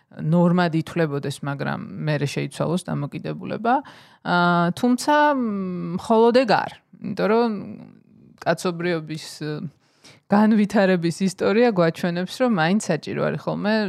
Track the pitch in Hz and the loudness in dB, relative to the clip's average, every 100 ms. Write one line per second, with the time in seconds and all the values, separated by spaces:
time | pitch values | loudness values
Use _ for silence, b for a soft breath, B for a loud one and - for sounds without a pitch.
0 | B - 156 175 175 180 170 160 156 170 | B -6 2 4 4 4 2 0 -2 -2
1 | 160 143 139 139 143 139 139 - - 95 | -2 -2 -6 -6 -6 -6 -4 -6 -8 -6
2 | 151 147 143 147 143 - 147 175 - 147 | -2 0 -2 -4 -6 -4 -2 -2 -4 -6
3 | 143 - 156 151 - - 226 269 277 B | -6 -8 -10 -10 -8 -4 0 0 -2 B
4 | B B - 175 175 175 170 - 247 247 | B B -2 2 4 4 2 0 0 0
5 | - 294 294 277 233 202 185 180 170 175 | 2 4 4 2 -2 -4 -6 -6 -6 -4
6 | - 226 233 240 247 160 - - _ - | 2 4 6 6 4 2 0 -8 _ -12
7 | - - - 226 240 208 92 - - - | -8 -2 0 2 0 -2 -8 -14 -18 -20
8 | _ - - - - 170 190 170 175 165 | _ -20 -20 -6 -2 0 -2 -2 -2 -2
9 | 156 156 - - 151 151 151 - b b | -4 -10 -12 -10 -8 -6 -8 -12 b b
10 | b b - 202 214 220 208 214 190 185 | b b 0 4 4 4 2 2 4 2
11 | 165 - 190 - 196 208 247 185 165 - | 0 -2 -4 0 0 4 2 4 2 0
12 | 180 175 180 - 254 190 160 208 - 151 | -4 -4 -6 -2 0 2 2 2 0 -4
13 | - - 151 147 - 160 196 220 | -4 -4 -2 -4 -4 -4 -2 -2